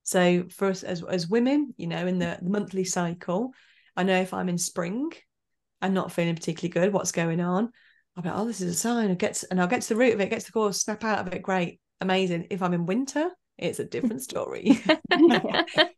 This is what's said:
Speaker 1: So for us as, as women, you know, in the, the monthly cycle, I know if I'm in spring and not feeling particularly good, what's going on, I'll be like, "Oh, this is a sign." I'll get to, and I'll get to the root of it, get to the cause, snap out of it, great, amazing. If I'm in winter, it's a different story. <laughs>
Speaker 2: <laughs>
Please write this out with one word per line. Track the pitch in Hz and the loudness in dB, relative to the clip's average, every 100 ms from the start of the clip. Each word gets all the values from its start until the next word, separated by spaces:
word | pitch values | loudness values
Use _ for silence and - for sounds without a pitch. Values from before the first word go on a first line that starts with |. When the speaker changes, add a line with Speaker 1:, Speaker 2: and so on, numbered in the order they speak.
Speaker 1:
So | - 190 180 180 175 | 0 4 6 4 0
for | - 196 | -2 -2
us | 185 | -2
as, | - 175 | -4 -6
as | - 185 170 | -4 -4 2
women, | 233 247 294 294 - | 2 4 2 0 -4
you | 170 | -6
know, | 165 180 | -2 0
in | 185 | 0
the, | 170 170 | -2 -2
the | 180 | -2
monthly | 208 202 190 | -2 -2 -4
cycle, | 185 185 175 175 - 180 254 - _ _ _ - | -2 0 -2 -4 -4 -2 -2 -8 _ _ _ -2
I | |
know | 185 185 | 2 2
if | 185 | 0
I'm | 190 185 | -2 -2
in | 175 | -2
spring | - - 175 220 311 - _ _ _ _ _ - | -4 -4 -6 -4 -6 -8 _ _ _ _ _ -6
and | 185 190 | -2 0
not | 170 | -2
feeling | 175 170 165 | -2 -2 -2
particularly | - 160 175 170 185 | -4 -6 -4 0 2
good, | |
what's | 196 180 | 0 -2
going | - 165 165 | -2 0 0
on, | 175 185 233 - _ _ _ - | 0 0 -2 -6 _ _ _ -8
I'll | |
be | 175 | -6
like, | - | -4
"Oh, | 233 | -4
this | 190 | -4
is | 180 170 | -4 -2
a | |
sign." | 226 240 208 | 0 2 2
I'll | 180 | 2
get | 208 - | 0 -4
to, | - | -2
and | 185 | 0
I'll | 180 | 2
get | 247 | 0
to | - | 0
the | 220 | 4
root | 254 | 4
of | - | 4
it, | 190 | 0
get | 220 | -2
to | - | -4
the | |
cause, | 226 214 185 | -2 0 0
snap | - 208 | -4 -4
out | 220 202 185 | -2 -2 -2
of | |
it, | 190 | -6
great, | - 185 175 - _ - | -2 0 0 -6 _ -6
amazing. | 190 190 185 170 170 | 0 2 2 -2 -4
If | 190 | -4
I'm | 180 | 0
in | 175 175 | 0 0
winter, | 214 269 294 339 359 _ - | -2 -2 -2 -2 -4 _ -6
it's | 196 - | -6 -4
a | - | -6
different | 120 247 220 | -2 -2 -4
story. | - - - 65 208 269 - | -6 -6 -6 -2 2 4 4
<laughs> | 320 - | 0 2
Speaker 2:
<laughs> | 349 330 240 - - 339 - 339 | 6 8 6 2 0 0 2 2